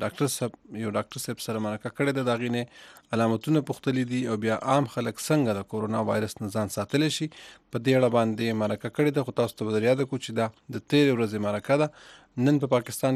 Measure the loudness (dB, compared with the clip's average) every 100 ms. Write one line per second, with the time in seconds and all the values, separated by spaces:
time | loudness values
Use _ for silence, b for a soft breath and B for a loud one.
0 | -6 -2 -2 -2 -6 -8 -14 -8 -4 -2
1 | -4 -8 -10 -8 -6 -4 -4 -6 -8 -2
2 | -2 0 0 0 -2 -4 -4 b b b
3 | b 0 2 0 2 0 0 -4 -2 0
4 | 0 -2 -2 -2 0 -2 2 2 0 -4
5 | -6 -6 0 2 2 0 -4 -6 -2 -2
6 | 0 0 -2 -6 -6 -4 -4 -4 -2 0
7 | 0 -2 -6 B B B _ -2 2 4
8 | 6 4 2 0 -2 0 0 -2 -6 0
9 | 2 2 -2 0 -2 -2 -2 0 2 2
10 | 0 -4 -4 -2 -2 -4 -12 -10 2 4
11 | 6 4 0 -2 -2 -2 0 2 2 b
12 | b b b 0 2 2 2 0 0 -2
13 | 0